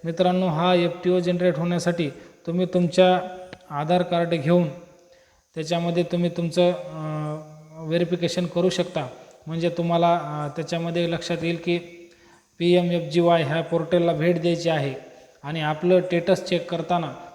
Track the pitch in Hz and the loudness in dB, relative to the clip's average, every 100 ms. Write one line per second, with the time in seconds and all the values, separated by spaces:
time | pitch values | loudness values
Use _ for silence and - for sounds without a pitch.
0 | 165 165 180 180 185 156 180 180 175 170 | -6 0 2 2 0 2 4 4 2 0
1 | 180 180 175 175 180 156 170 175 175 175 | 0 2 2 2 2 2 0 0 0 0
2 | 151 - - _ - 170 180 180 175 - | -2 -4 -20 _ -4 -2 0 2 2 6
3 | 185 180 - - - - - 147 156 180 | 6 4 0 -12 -16 -20 -10 -6 0 0
4 | 170 170 170 170 143 175 165 - - _ | 2 0 0 0 4 4 2 -4 -18 _
5 | _ _ _ _ _ - 151 170 170 170 | _ _ _ _ _ -12 -4 -2 0 -2
6 | 170 175 175 175 170 170 175 180 - 160 | 0 0 0 -2 -4 2 2 2 -8 -10
7 | 156 156 151 156 156 - - 160 160 170 | -8 -6 -6 -8 -12 -20 -20 -12 -2 0
8 | 170 170 170 - 175 170 180 180 175 165 | 0 0 -2 -2 -4 0 0 0 -4 -4
9 | 131 - - - - 165 170 170 170 170 | -8 -12 -20 -20 -10 -2 -2 0 0 4
10 | 170 170 147 151 147 139 160 170 170 170 | 4 2 -2 -6 -6 -8 -6 -4 -2 -2
11 | 170 165 - 165 165 170 170 175 170 - | -2 -2 -4 -4 -2 -4 -2 -4 -4 -20
12 | - _ _ _ _ _ 170 180 175 175 | -20 _ _ _ _ _ 4 4 4 -2
13 | 160 160 170 170 139 156 165 165 156 175 | 0 2 4 4 2 -2 -2 -2 0 2
14 | 170 151 165 170 170 170 165 156 139 131 | 2 2 2 2 0 0 0 0 -2 -6
15 | - - - _ 143 160 151 156 180 185 | -14 -20 -20 _ -10 -4 -4 -2 4 4
16 | 180 175 170 185 - 175 - 170 160 175 | 4 -2 0 -2 0 -4 -2 -6 -2 -2
17 | 156 127 - | -2 -10 -18